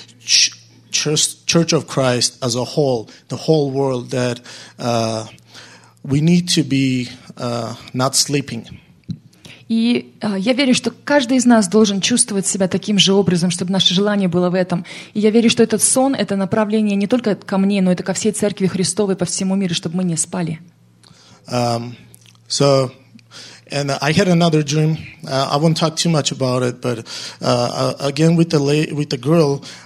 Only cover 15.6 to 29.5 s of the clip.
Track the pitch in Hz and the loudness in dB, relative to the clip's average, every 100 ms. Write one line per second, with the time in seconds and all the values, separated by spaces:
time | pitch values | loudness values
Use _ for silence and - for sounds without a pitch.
15.6 | 226 214 - 262 269 269 202 196 190 220 | 2 2 0 2 2 0 -2 -2 0 0
16.6 | 208 220 214 196 202 247 220 196 - 196 | 0 0 0 0 0 0 0 -4 -2 0
17.6 | 196 202 185 180 185 180 220 - 208 196 | 2 2 2 0 -2 -2 -2 0 -2 0
18.6 | 185 185 185 - 202 190 175 - 190 190 | -2 0 -2 0 -2 -2 -4 -2 -2 0
19.6 | 185 170 175 180 185 160 - 185 160 160 | -2 -4 -4 -4 -2 -2 -4 -4 -6 -8
20.6 | - _ _ _ - _ - - - 123 | -14 _ _ _ -20 _ -20 -20 -6 -2
21.6 | 120 117 120 117 - - - _ - - | 0 -2 -6 -14 -20 -20 -20 _ -8 2
22.6 | 143 135 127 - _ - _ - - - | 4 4 2 -6 _ -20 _ -20 -20 -20
23.6 | - 139 143 139 143 160 190 170 170 156 | -10 -6 -4 -2 0 2 2 4 4 2
24.6 | 139 156 156 156 - - 156 135 135 147 | 0 0 0 -2 -8 -16 -6 -2 0 2
25.6 | 160 156 160 160 175 156 131 131 131 127 | 2 2 0 0 0 0 -2 -2 -2 0
26.6 | 123 120 127 113 - - - - 127 123 | -2 -4 -6 -6 -8 -14 -14 -6 -2 0
27.6 | 120 - 131 - 139 139 160 170 170 151 | 0 -2 -4 -2 -4 2 4 4 2 2
28.6 | 139 151 160 147 147 131 127 170 143 | 2 0 -2 -4 -6 -4 0 2 2